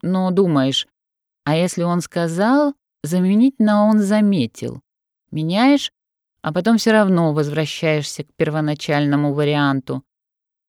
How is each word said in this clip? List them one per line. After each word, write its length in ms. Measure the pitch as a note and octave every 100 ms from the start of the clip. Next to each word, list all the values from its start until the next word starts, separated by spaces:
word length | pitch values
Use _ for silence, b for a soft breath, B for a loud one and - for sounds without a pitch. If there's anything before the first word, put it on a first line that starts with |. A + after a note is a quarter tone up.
но 260 | E3+ F#3 F#3
думаешь: 580 | F3+ F#3+ D3 C3+ C3 - _ _ _ _ _ -
"А 100 | D#3+
если 260 | F3+ -
он 200 | F3 F3
сказал, 760 | - - E3+ E3 G#3+ C4+ D4 C#4 _ _
заменить 560 | D3 F3+ F#3 G3+ C4 -
на 320 | G#3+ G#3 G#3
"он 80 | G#3+
заметил"?" 840 | G3 G#3+ G#3 G3 A#2 - A#2+ A#2+ _ _ _ _ _
Меняешь, 600 | D3+ D#3+ F#3+ C4 C#4+ - - _ _ _ _
а 100 | -
потом 240 | D#3+ F#3 A3+
все 140 | A3+
равно 420 | A3 G3+ F3+ E3
возвращаешься 880 | D3 D3 D3 D3+ - E3 D3+ C#3+ -
к 40 | D3 _
первоначальному 1000 | D#3+ D#3 D3+ D3+ - D3 D3 C#3+ D3
варианту. 680 | C#3+ D3 D3 C#3+ C3+ - C3 - _ _ _ _ _